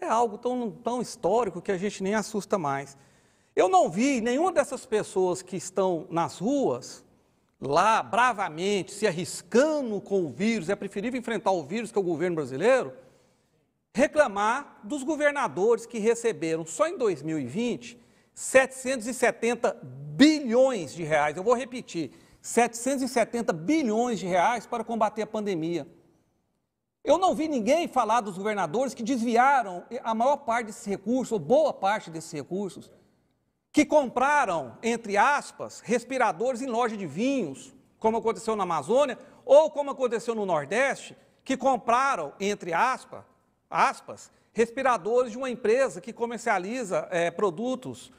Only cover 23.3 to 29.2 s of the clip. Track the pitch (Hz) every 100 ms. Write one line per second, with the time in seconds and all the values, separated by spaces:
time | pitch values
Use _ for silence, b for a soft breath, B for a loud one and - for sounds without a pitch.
23.3 | 240 233 175 165 320 262 214 247 214 180
24.3 | 180 180 240 - 240 220 226 214 220 208
25.3 | 214 208 180 160 170 135 - _ _ _
26.3 | _ _ _ _ _ _ _ - 311 381
27.3 | 247 311 285 202 311 330 254 220 233 208
28.3 | 180 196 208 170 175 262 - 220 262